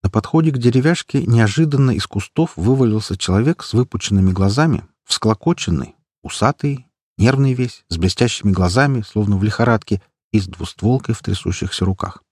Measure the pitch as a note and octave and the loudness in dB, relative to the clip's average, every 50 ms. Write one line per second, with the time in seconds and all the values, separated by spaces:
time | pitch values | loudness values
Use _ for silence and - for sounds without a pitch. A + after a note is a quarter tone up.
0 | - G2+ - A2+ - - - D#3+ D#3+ D#3+ C#3 B2+ A#2 B2 A#2 C3 B2+ D#3+ F3 - | -6 -2 -2 -2 -2 0 0 0 2 2 -2 2 0 2 2 2 2 2 0 -2
1 | - _ - C#3 F3 C#3+ A#2 A#2 A2+ G2+ G2+ D3 E3 D#3 C#3 C3+ C#3 C3 A#2 - | -4 _ -4 -4 0 2 4 4 4 2 2 0 0 0 2 2 2 2 0 -2
2 | - - - G2+ - - _ - E3 E3 - - E2+ A2+ C3 C3+ C3 A2+ G#2+ G#2+ | -4 -6 -6 -8 -8 -4 _ -2 -2 -2 -2 -2 0 0 2 4 2 2 2 0
3 | G#2 - G2 F#2+ - - F#2 G2+ A#2 D3+ F3 - - - - A2+ B2+ - - G2+ | -2 -4 -8 -6 -2 0 2 2 2 2 -2 -4 -8 -2 0 0 0 0 -4 -8
4 | - - G2+ G2 F#2+ F#2+ F#2 F#2 G2 G2 G#2 C3 D#3 E3 A#2+ - - _ _ _ | -4 0 2 4 4 2 2 2 0 2 2 2 2 2 0 -2 -4 _ _ _
5 | _ _ - - - A2 A2 - - E3 E3+ - - G#2 F2 C#2+ B1 - - _ | _ _ -6 -2 0 0 0 2 0 -2 -2 -2 -2 -2 -2 -2 -4 -8 -14 _
6 | _ _ _ _ _ - - - G#2+ B2 D3 _ - C#3+ C#3 B2+ - _ _ _ | _ _ _ _ _ -12 -4 0 0 0 0 _ -4 -4 -4 -6 -10 _ _ _
7 | _ _ _ - G2+ A#2+ C3+ C3+ C#3 C3+ B2+ B2 B2 A#2+ - - _ _ E2+ E2 | _ _ _ 2 2 2 4 4 2 2 2 0 -2 -4 -4 -12 _ _ -4 -2
8 | E2+ F#2+ - - B2 A#2+ - - - G#2 F#2+ F2 F2+ F2 F2 B2+ C#3+ C#3+ C3+ A#2+ | 0 -2 2 2 0 0 0 -2 0 0 2 2 0 2 2 2 2 2 0 -2
9 | G#2 - - G#2+ G#2 G2+ G2+ F#2+ G2+ A2 - - A#2+ A#2+ A#2 G#2+ - - G#2 F#2+ | -4 -4 -4 -2 0 0 0 0 0 -2 0 0 2 2 2 0 0 -4 -6 -6
10 | _ _ _ _ _ _ - G#2+ F#2+ F2+ D2+ - E2 - - - - A2 B2+ C3 | _ _ _ _ _ _ -2 -2 -2 -2 -10 -10 -10 -12 -10 -4 -2 0 0 0
11 | - - A#2 - - - G2 - - F#2 F#2 - - F#2 - - F2+ F#2 F#2+ - | -2 -4 -6 -6 -4 -6 -6 -4 -4 -6 -6 -4 -6 -8 -4 -2 -2 -2 -2 -4
12 | - F#2+ - - _ _ | -6 -10 -10 -18 _ _